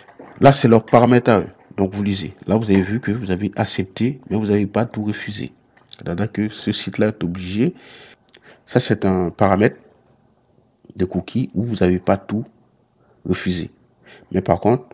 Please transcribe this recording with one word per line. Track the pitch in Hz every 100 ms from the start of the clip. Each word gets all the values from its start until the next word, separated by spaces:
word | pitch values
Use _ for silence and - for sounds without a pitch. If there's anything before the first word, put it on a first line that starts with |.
| - - - -
Là, | 139
c'est | 135 127
leurs | 113 -
paramètres | 123 120 123 120
à | 107
eux. | 80 - - -
Donc, | 98
vous | 101
lisez. | 101 98 78 - -
Là, | 104
vous | 110
avez | 98
vu | 92 110
que | 117
vous | 110 98
avez | 90 104 -
accepté, | 107 - 95 - 117 139 -
mais | 107
vous | 104
n'avez | 104 98
pas | 104 117
tout | -
refusé. | 104 107 - 104 - - _ _ _ -
C'est-à-dire | - 85 104
que | - 107
ce | - -
site-là | 101 - 95 107
est | 107
obligé. | 85 87 90 101 143 - - - - - _ _ _ - -
Ça, | 127
c'est | - 104 98
un | 92 90
paramètre | - 101 98 107 - _ _ _ _ _ _ _ _ _ _ - -
de | 92
cookies | 92 - 123 131
où | -
vous | 120 107
n'avez | 90 90
pas | - 98
tout | - 104 123 _ _ _ _ _ _ _ -
refusé. | 92 - 87 82 _ _ _ _ - -
Mais | -
par | - -
contre, | 101 123 -